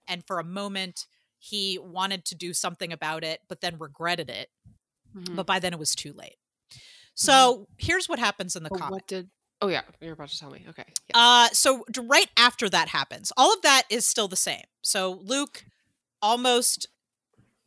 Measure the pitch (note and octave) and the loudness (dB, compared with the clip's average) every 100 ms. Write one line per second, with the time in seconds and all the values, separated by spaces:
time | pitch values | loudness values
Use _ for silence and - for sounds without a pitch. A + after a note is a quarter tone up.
0 | - F3+ - F3+ E3+ F#3+ G3+ G3 F#3 - | -12 -12 -8 -8 -8 -10 -8 -8 -10 -12
1 | - _ _ _ - G#3 G3 F3+ F3 F3 | -16 _ _ _ -10 -6 -4 -6 -8 -6
2 | F#3+ F#3+ - E3 F3 F3 F#3 F3 F3 E3 | -4 -4 -8 -10 -8 -4 -6 -6 -10 -8
3 | D#3 D#3+ D#3+ D#3+ _ F3 F3+ E3 D#3 - | -8 -6 -8 -10 _ -10 -10 -10 -16 -8
4 | E3+ E3+ D3+ G#2+ C3+ _ _ _ _ _ | -4 -4 -6 -10 -14 _ _ _ _ _
5 | _ G3 F3+ F3 F#3 F#3 F3+ E3+ D3+ - | _ -14 -10 -8 -2 -2 -2 -6 -6 -6
6 | D3 F2+ - _ _ _ _ - - - | -8 -18 -20 _ _ _ _ -20 -20 -20
7 | _ - - C4+ B3+ B3 G3+ _ - F#4 | _ -4 4 8 8 4 -6 _ -4 -2
8 | F4+ D#4 A3+ - F#3 F3+ D#3+ F#3+ D#3+ F#3+ | -2 -2 -4 -4 -8 -10 -8 -10 -8 -10
9 | - F#3+ F3+ _ _ _ G3+ D3+ - _ | -10 -12 -12 _ _ _ -4 -4 -6 _
10 | E3 D#3 D3 - C#3+ C#3 - - - - | -18 -16 -14 -14 -16 -20 -20 -20 -12 -12
11 | - A#3 A#3+ A#3+ A#3 - C#4+ C4 - B3 | 0 6 8 8 6 4 2 2 -4 -12
12 | A#3 D4 G4 - A#3+ - G#3 F3 D#3+ D3+ | 2 4 4 4 4 4 0 0 0 -4
13 | C#3 G#2+ - - D4 G#4 D#4+ C4+ - A#3 | -6 -8 -6 4 4 4 4 4 4 -2
14 | - - G3+ F#3 F#3 C3+ - _ - G#3 | -2 -2 -2 -2 -4 -4 -12 _ -4 -2
15 | F#3+ F#3 F#3+ C#4 C#4+ - - _ _ _ | -4 -6 -6 -4 -4 -10 -20 _ _ _
16 | _ _ G#3 A#3+ B3+ B3 B3 - - _ | _ _ 0 0 2 2 2 -2 -8 _
17 | _ _ _ _ _ _ | _ _ _ _ _ _